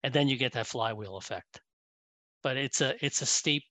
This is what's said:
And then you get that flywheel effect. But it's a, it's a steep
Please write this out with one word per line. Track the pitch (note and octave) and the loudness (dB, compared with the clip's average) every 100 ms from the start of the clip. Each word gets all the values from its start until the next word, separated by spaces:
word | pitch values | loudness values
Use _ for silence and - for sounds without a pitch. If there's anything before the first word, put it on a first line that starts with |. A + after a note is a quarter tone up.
And | C#3 | 2
then | C#3 C#3+ | 4 4
you | C3 | 4
get | C3 | 0
that | B2 A2 | 0 -4
flywheel | B2+ A2+ G#2+ G2+ F#2+ | -2 -2 -2 -8 -10
effect. | - F#2+ - - _ _ _ _ _ _ _ _ | -8 -8 -8 -20 _ _ _ _ _ _ _ _
But | C#3 C3 | -4 -2
it's | C#3 - | -2 0
a, | C3+ - | 0 0
it's | C#3+ - | -2 -2
a | C3 | 0
steep | - - D3 - | 0 2 0 -2